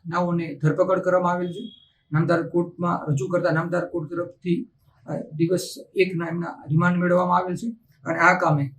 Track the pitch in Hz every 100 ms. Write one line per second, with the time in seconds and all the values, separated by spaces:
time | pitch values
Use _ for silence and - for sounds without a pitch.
0 | 165 175 175 170 160 139 151 - 180 180
1 | 180 180 175 180 180 190 226 - _ _
2 | _ 151 165 165 - 175 - - 175 170
3 | 156 131 175 175 170 160 165 175 - 175
4 | 151 170 175 - 180 - - _ _ _
5 | - 180 - 151 165 180 - - - 190
6 | 185 170 165 170 170 - 131 160 175 175
7 | 180 180 180 180 185 175 233 - _ _
8 | 165 165 175 180 165 143 139